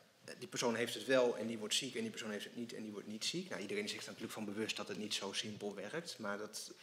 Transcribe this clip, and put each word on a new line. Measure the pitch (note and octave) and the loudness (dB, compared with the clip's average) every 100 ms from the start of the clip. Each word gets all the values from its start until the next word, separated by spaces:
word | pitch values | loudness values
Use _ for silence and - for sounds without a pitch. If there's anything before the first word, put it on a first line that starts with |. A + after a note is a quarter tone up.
| - - - - | -16 -16 -14 -10
die | B2 | -4
persoon | C3 B2 A2+ | 2 4 4
heeft | A#2 | 2
het | A#2 G#2+ | 0 6
wel | C3 B2 G#2 | 8 8 6
en | A2+ | 0
die | A2+ | -2
wordt | G#2+ | 0
ziek | - C3+ A#2+ | 2 2 0
en | |
die | A2+ | -2
persoon | - A2 | -2 -2
heeft | G#2 | -2
het | G2+ B2 | -4 -6
niet | A2+ | -4
en | G#2 | -4
die | G#2+ | -6
wordt | G2+ G#2 | -6 -6
niet | A2 - | -2 0
ziek. | E3+ F#3+ | 0 -2
Nou, | F#2 | -4
iedereen | G2+ G2+ | -2 0
is | G#2 | 0
zich | - | -2
er | - | -6
natuurlijk | - A2 | -6 -6
van | - G#2 | -4 -2
bewust | G2+ G#2 - | 0 0 0
dat | G#2 | -2
het | G2 | -2
niet | G#2 | 0
zo | - G2 | 0 0
simpel | G2 A2 G2 G#2 G2 | -2 -2 -2 -4 -4
werkt, | G2+ D#3 E3+ - | -4 -4 -4 -4
maar | G#2 G2+ | -2 -2
dat, | G#2+ - - - | -2 -6 -8 -12